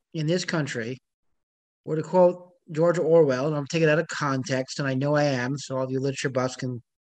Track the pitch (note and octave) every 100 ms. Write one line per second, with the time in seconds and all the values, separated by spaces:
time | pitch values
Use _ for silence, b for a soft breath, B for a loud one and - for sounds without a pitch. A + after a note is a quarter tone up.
0 | _ E3 D3+ F3+ - E3+ C#3 B2 A2+ C3
1 | _ _ _ _ _ _ _ _ - D#3
2 | D#3 F3+ F3+ F3+ - _ - D3+ E3+ E3+
3 | D#3 E3+ D3 B2+ D3 D3 C3+ E3 D#3+ D3+
4 | E3 - D3 C3+ B2 C3 C3 - C#3 C3
5 | C#3+ D3 D3 B2+ B2 C#3 - C3 C3 C3
6 | C#3 C3+ C#3+ B2+ B2+ - B2+ A#2+ - _